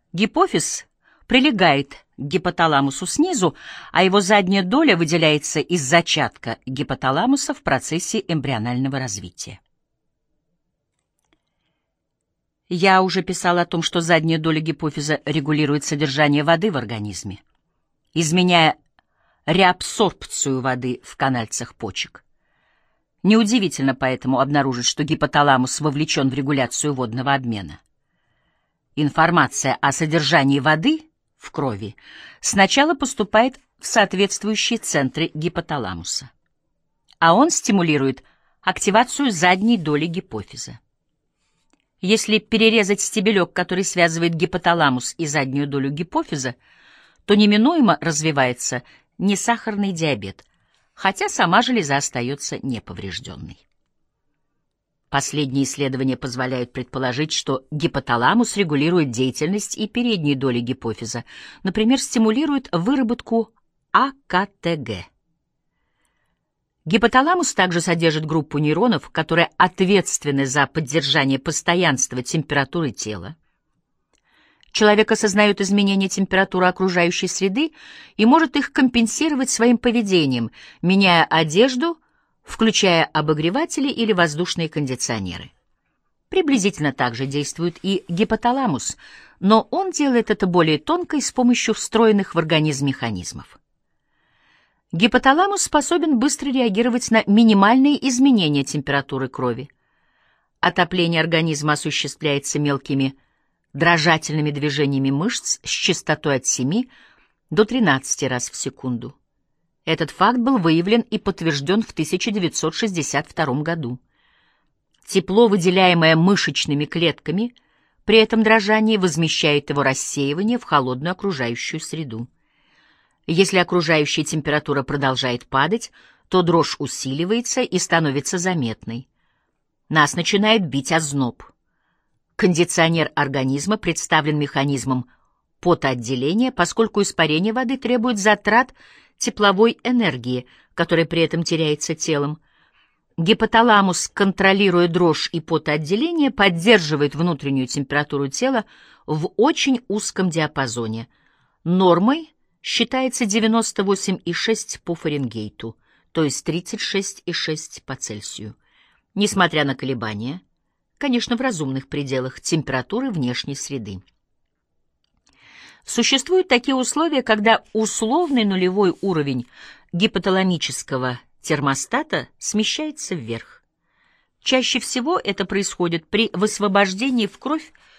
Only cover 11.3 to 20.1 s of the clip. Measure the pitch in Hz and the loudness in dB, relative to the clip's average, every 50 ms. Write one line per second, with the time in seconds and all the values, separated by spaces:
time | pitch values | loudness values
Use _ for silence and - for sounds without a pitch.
11.3 | _ _ _ _ _ _ _ _ _ _ _ _ _ _ _ _ _ _ _ _ | _ _ _ _ _ _ _ _ _ _ _ _ _ _ _ _ _ _ _ _
12.3 | _ _ _ _ _ _ _ _ 180 170 190 196 190 190 185 185 - 190 170 - | _ _ _ _ _ _ _ _ -4 0 4 4 4 4 4 2 -2 -4 -4 -4
13.3 | 180 - - 180 175 175 175 - - 170 165 - - 175 165 165 175 160 160 165 | -8 -4 -2 0 2 0 0 0 -2 -4 -4 -2 -4 -4 2 2 2 2 4 2
14.3 | 165 160 156 160 156 156 156 160 156 - 160 151 - 156 143 151 156 - - 151 | 0 0 0 0 0 0 -2 -4 -4 -4 -6 -6 -4 -4 -2 -2 -2 -2 -2 -4
15.3 | 147 160 139 151 151 147 151 143 147 147 - - 156 143 156 139 131 151 151 143 | -4 -2 -2 0 0 0 2 2 0 0 -2 -4 -2 -2 -2 -2 2 2 2 4
16.3 | 143 147 147 160 165 160 196 220 165 131 117 104 120 107 104 104 95 - - 101 | 2 2 2 2 2 2 0 -2 -2 -4 -6 -6 -8 -8 -8 -8 -10 -10 -12 -12
17.3 | 95 - _ _ _ _ _ _ _ _ _ _ _ _ _ _ _ 160 170 151 | -14 -14 _ _ _ _ _ _ _ _ _ _ _ _ _ _ _ -2 -2 2
18.3 | 170 185 180 185 180 170 160 156 - - _ _ _ _ _ _ _ _ _ _ | 2 2 4 4 4 6 4 4 2 -2 _ _ _ _ _ _ _ _ _ _
19.3 | _ _ _ - 160 185 190 180 180 - - - - - 214 175 | _ _ _ 0 2 4 4 4 4 0 -6 -8 -2 0 0 0